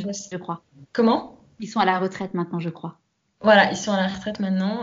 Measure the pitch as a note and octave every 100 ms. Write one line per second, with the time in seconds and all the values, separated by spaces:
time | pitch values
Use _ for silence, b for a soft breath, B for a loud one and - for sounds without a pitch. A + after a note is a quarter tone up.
0 | G3 G3+ - F3+ - E3+ _ C#3+ C#3 -
1 | A3+ B3+ - - _ - G#3 A3+ F#3+ F#3
2 | F#3 - F#3+ F3+ F3 F3 E3 - E3 -
3 | _ _ _ _ G#3 G#3 - - - G3
4 | F#3+ G3 G#3+ G#3+ F#3+ F#3 F#3+ A#3